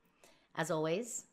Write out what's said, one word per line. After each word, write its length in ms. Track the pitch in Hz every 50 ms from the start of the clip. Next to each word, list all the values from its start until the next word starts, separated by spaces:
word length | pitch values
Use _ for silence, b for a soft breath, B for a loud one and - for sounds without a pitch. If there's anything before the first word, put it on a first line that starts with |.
| B B B B B B B B B B B
As 160 | - 165 156
always, 540 | 170 156 156 160 165 202 240 233 - - - -